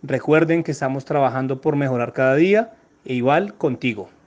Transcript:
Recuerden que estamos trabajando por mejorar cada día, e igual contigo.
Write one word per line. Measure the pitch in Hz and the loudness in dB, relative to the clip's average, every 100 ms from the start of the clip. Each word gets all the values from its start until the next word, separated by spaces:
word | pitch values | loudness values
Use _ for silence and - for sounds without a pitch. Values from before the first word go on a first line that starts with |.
Recuerden | 139 135 - 156 160 165 | -4 -4 2 2 4 0
que | 160 | -2
estamos | 151 135 135 - | -4 -4 -4 -4
trabajando | 147 139 131 131 135 | 0 0 0 -4 -4
por | 156 147 | -2 0
mejorar | 143 127 120 | 0 -2 -4
cada | - 131 139 | 0 2 4
día, | 180 208 226 - _ _ - | 4 2 0 -8 _ _ -6
e | |
igual | 127 123 151 202 | -2 2 2 0
contigo. | - 156 123 127 104 92 _ | -4 -4 -2 -4 -6 -12 _